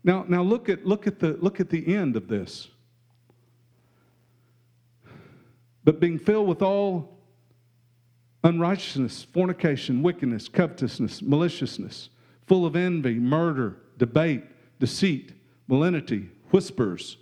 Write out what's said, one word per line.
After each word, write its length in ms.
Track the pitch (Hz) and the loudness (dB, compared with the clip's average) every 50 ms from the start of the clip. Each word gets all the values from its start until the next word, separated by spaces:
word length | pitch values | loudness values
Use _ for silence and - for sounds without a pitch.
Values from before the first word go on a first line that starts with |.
| - | 4
Now, 180 | 175 185 190 175 - | 2 2 2 0 0
now 140 | 175 180 | 0 2
look 260 | 180 190 226 240 233 - | 2 2 0 0 0 -4
at, 160 | 190 - - | -4 -2 0
look 220 | 185 202 208 - | -2 -2 0 0
at 120 | 208 196 - | -6 -2 0
the, 200 | - 160 147 165 | -2 -2 -2 0
look 200 | 175 196 196 - | -2 -2 0 -2
at 100 | 185 - | -4 -2
the 240 | 170 160 147 160 190 | -2 -2 0 0 0
end 200 | 208 185 135 117 | 0 0 0 -2
of 140 | 110 92 - | -4 -4 -2
this. 400 | 113 101 90 - - - - - _ _ _ _ _ _ _ _ _ _ _ _ _ _ _ _ _ _ _ _ _ _ _ _ _ _ _ _ _ _ _ _ _ _ _ _ _ _ _ _ _ _ _ _ _ _ _ - - - - - - - _ _ _ _ _ _ _ _ | -4 -4 -4 -6 -12 -18 -18 -20 _ _ _ _ _ _ _ _ _ _ _ _ _ _ _ _ _ _ _ _ _ _ _ _ _ _ _ _ _ _ _ _ _ _ _ _ _ _ _ _ _ _ _ _ _ _ _ -20 -20 -20 -20 -20 -20 -20 _ _ _ _ _ _ _ _
But 160 | _ 151 156 156 | _ 2 4 4
being 200 | 170 170 165 156 | 0 0 0 -2
filled 280 | - - 214 214 208 | -2 -2 0 0 0
with 140 | 190 165 - | 0 0 0
all 580 | 196 190 196 202 202 196 185 175 - - - - _ _ _ _ _ _ _ _ _ _ _ _ _ _ _ _ _ _ _ _ _ _ _ _ | 0 0 0 0 -2 -2 -4 -6 -8 -10 -18 -20 _ _ _ _ _ _ _ _ _ _ _ _ _ _ _ _ _ _ _ _ _ _ _ _
unrighteousness, 840 | - 165 170 165 170 175 196 185 - - - 139 127 113 - - - _ | 0 2 2 2 0 0 0 -2 -6 -8 -4 -4 -4 -4 -4 -10 -18 _
fornication, 720 | - 175 185 180 175 - - 160 143 127 - - 127 123 | 0 0 0 0 0 0 0 0 0 -2 -2 -2 0 2
wickedness, 440 | 147 180 175 175 - 123 117 104 - | 2 0 0 0 -2 -2 -2 -4 -6
covetousness, 760 | - - - 180 156 - - 135 110 - - 127 104 - - | -2 0 0 0 0 -2 -4 -6 -6 -4 -4 -6 -6 -6 -6
maliciousness, 880 | - 139 143 151 170 170 - - 147 120 - - 98 101 - - - - _ _ _ _ _ _ _ | 0 0 2 2 2 0 -2 -4 -8 -6 -6 -10 -12 -12 -12 -16 -20 -20 _ _ _ _ _ _ _
full 200 | - 190 185 175 | 4 4 4 6
of 100 | 165 143 | 2 0
envy, 380 | 175 180 185 175 160 135 127 113 | 0 0 0 0 0 0 0 0
murder, 640 | 117 120 123 143 160 170 170 151 131 120 101 90 - - _ _ | 0 2 2 2 2 2 2 0 0 -2 -4 -6 -10 -20 _ _
debate, 480 | - 123 117 113 151 160 165 143 117 - - - _ _ _ _ _ | -2 -2 2 2 2 2 2 0 -2 -6 -12 -20 _ _ _ _ _
deceit, 540 | 131 117 - - 196 190 151 127 - - - - _ _ _ _ _ - | -2 -2 0 0 2 2 2 -2 -6 -14 -20 -20 _ _ _ _ _ 2
malignity, 600 | 131 135 156 180 175 151 - - 120 101 98 90 - _ _ - | 2 4 4 2 2 0 -2 -2 -4 -4 -4 -8 -16 _ _ 4
whispers. 680 | - 196 190 - - - 120 98 90 82 - - - - | 4 4 4 0 -2 -2 -2 -2 -2 -6 -10 -16 -16 -18